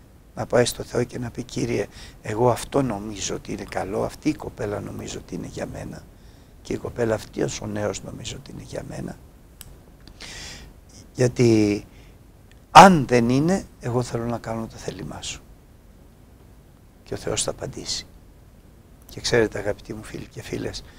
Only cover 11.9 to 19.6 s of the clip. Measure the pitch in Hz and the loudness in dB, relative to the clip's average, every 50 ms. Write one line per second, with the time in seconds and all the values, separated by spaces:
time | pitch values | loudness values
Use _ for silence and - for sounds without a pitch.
11.9 | - - - - - - - - - - - - - - - - - 151 175 196 | -20 -20 -20 -20 -20 -20 -20 -20 -20 -20 -20 -20 -20 -20 -20 10 12 12 12 12
12.9 | 185 156 123 101 123 120 117 117 127 135 151 170 190 190 - - - - - 127 | 12 8 6 6 4 6 6 6 4 4 4 4 2 0 -2 -6 -16 -10 -6 -2
13.9 | 120 127 123 - - 117 117 120 117 110 - 113 113 113 113 110 - - - - | 0 0 -2 -2 -4 -4 -4 -4 -4 -6 -6 -6 -6 -6 -6 -8 -12 -10 -10 -10
14.9 | - - - - - - - - - - - - - - - - - - - - | -10 -8 -12 -12 -12 -10 -10 -10 -12 -12 -16 -20 -20 -20 -20 -20 -20 -20 -20 -20
15.9 | - - - - - - - - - - - - - - - - - - - - | -20 -20 -20 -20 -20 -20 -20 -20 -20 -20 -20 -20 -20 -20 -20 -20 -20 -20 -20 -20
16.9 | - - - - - - - - - - - - - - - - - - - - | -20 -20 -12 -10 -10 -8 -4 -4 -4 -2 -2 -4 -4 -6 -10 -10 -10 -10 -8 -6
17.9 | - - - - - - - - - - - - - - - - - - - - | -8 -8 -8 -12 -20 -20 -20 -20 -20 -20 -20 -20 -20 -20 -20 -20 -20 -20 -20 -20
18.9 | - - - - - 104 - - - 120 110 104 - 107 | -20 -20 -20 -18 -18 -8 -2 2 4 4 4 2 0 -4